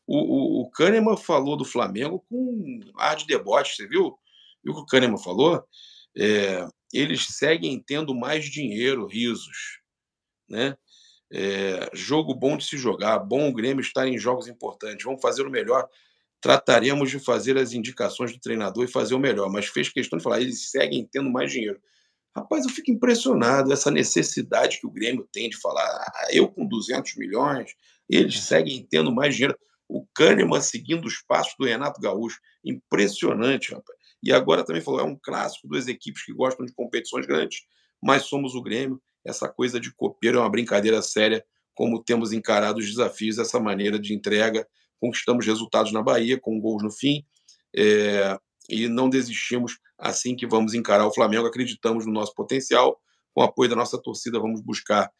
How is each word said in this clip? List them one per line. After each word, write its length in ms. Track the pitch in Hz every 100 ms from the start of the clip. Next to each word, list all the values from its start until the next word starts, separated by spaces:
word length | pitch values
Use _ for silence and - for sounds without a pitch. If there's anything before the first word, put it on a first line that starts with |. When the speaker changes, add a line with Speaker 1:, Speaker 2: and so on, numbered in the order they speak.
| -
Speaker 1:
O, 120 | 147
o, 440 | - 135 123 -
o 80 | 117
Kahneman 440 | - 170 220 220 196
falou 400 | - 151 139 143
do 80 |
Flamengo 640 | 131 123 104 98 143 185 -
com 500 | 240 254 233 156 117 101 -
ar 180 | 143 156
de 100 | 151
deboche, 480 | 127 95 110 135
você 140 | - 101
viu? 300 | 160 170 - _ _ _ _
Viu 120 | -
o 20 | 156
que 60 |
o 40 | 147
Kahneman 320 | 131 123 101
falou? 460 | 90 92 151 170 - - - - _ -
É, 500 | 104 104 98 92 85 _ _
"Eles 320 | 120 151 - -
seguem 540 | - 143 170 160 127
tendo 320 | - 143 151
mais 300 | 123 127 156
dinheiro, 640 | 143 139 131 104 123 131 101
risos, 720 | 110 120 110 - - - - _ _ _ _ _ _ _
né? 260 | 104 135 139 _ _ _ _ _
É, 600 | - 98 98 98 92 -
jogo 400 | 95 95 151 156
bom 220 | 123 127 151
de 80 |
se 140 | - 147
jogar, 420 | 123 90 104 107
bom 300 | 98 127 147
o 40 |
Grêmio 280 | 117 120 135
estar 260 | 120 135 131
em 100 | 120
jogos 300 | 113 127 117
importantes, 560 | 120 107 - 107 104
vamos 180 | 123 135
fazer 240 | 123 120 139
o 60 |
melhor, 340 | 127 107 127 - _ _ _ _ _
trataremos 720 | - 135 - 120 123 143 135
de 100 | 139
fazer 380 | - 117 107 135
as 160 | 127
indicações 580 | 117 113 - 101 - 123
do 80 | -
treinador 460 | - 113 101 107 120
e 20 |
fazer 260 | 127 110
o 60 | 127
melhor", 320 | 135 101 98
mas 140 | 101 101
fez 220 | - -
questão 280 | - 123 -
de 60 |
falar, 160 | 127 113
"Eles 300 | 127 117 -
seguem 340 | 135 147 - 110
tendo 180 | 135 139
mais 220 | 123 143
dinheiro." 300 | 135 107 98 _ _ _ _ _
Rapaz, 300 | - 208 311
eu 80 | 254
fico 200 | - -
impressionado 840 | 226 247 233 262 233 117 139 135
essa 180 | 139 139
necessidade 880 | 131 123 - - - - 113 139 -
que 80 | 113
o 20 |
Grêmio 380 | - 110 127 -
tem 160 | 104 117
de 80 | -
falar, 260 | - 76
"Ah, 440 | - - - - -
eu 160 | - -
com 180 | - 202
duzentos 520 | 113 107 135 - -
milhões, 560 | 98 107 143 135 107 - _ _ -
eles 260 | - 185 -
Speaker 2:
É. 60 |
Speaker 1:
seguem 460 | - 156 147 131 -
tendo 220 | 156 160
mais 240 | 120 147 113
dinheiro." 220 | 135 - _ _ _
O 160 | - -
Kahneman 480 | - 165 - 170 151
seguindo 440 | - 117 - 165 -
os 160 | -
passos 340 | - 156 170 -
do 60 | 131
Renato 340 | 113 143 -
Gaúcho, 400 | 190 95 117 - _ _
impressionante, 1120 | - 131 _ - 202 202 175 104 123 135 -
rapaz. 260 | 107 - - _ _
E 80 | -
agora 320 | 131 - 170
também 180 | 170 165
falou, 200 | - 131
"É 20 |
um 140 | - 139
clássico, 460 | - 135 - - -
duas 220 | 143 123
equipes 340 | 120 - -
que 80 | -
gostam 340 | - 127 127 123
de 80 |
competições 520 | - 120 117 - 127 135
grandes, 380 | 147 - - - _ _ _
mas 220 | 110 139
somos 320 | - 143 135 123
o 60 |
Grêmio." 400 | 117 110 135 127 _ _ -
Essa 240 | - -
coisa 280 | - 123 120
de 160 | 127
copeiro 440 | - - - 113 123
é 40 |
uma 80 | 110
brincadeira 520 | 110 120 104 107 110
séria, 420 | - - 110 110 - _ _ -
como 260 | 117 113
temos 300 | - 117 117
encarado 480 | 110 107 107 107 107
os 80 | 104
desafios, 500 | 110 107 - 110 110
essa 220 | 113 123
maneira 400 | 107 95 104 104
de 140 | 104
entrega, 520 | 104 104 104 110 110 - _ _ _
conquistamos 440 | 123 - - 123 107
resultados 460 | 110 110 127 107
na 100 | 110
Bahia, 380 | 120 123 117 131
com 220 | - 110
gols 200 | 110 107
no 80 | 104
fim, 360 | - 139 147 - _ _ _ _ -
é... 640 | 107 104 104 101 98 95 _ _ -
e 180 | 110 117
não 220 | 117 131
desistimos 680 | 131 120 110 - 123 120 - _ _
assim 360 | - - 123
que 140 | 123 117
vamos 260 | 113 110
encarar 320 | 117 110 101 107
o 80 |
Flamengo, 320 | - 110 110 117
acreditamos 600 | 123 120 110 113 113 110
no 80 |
nosso 200 | 107 107 -
potencial, 640 | - 131 131 123 131 - _ _ _
com 80 | -
o 20 |
apoio 260 | 120 - 123
da 60 | 117
nossa 260 | 117 127
torcida, 380 | - 113 120 117
vamos 220 | 110 113
buscar 500 | 117 107 - 104 92 _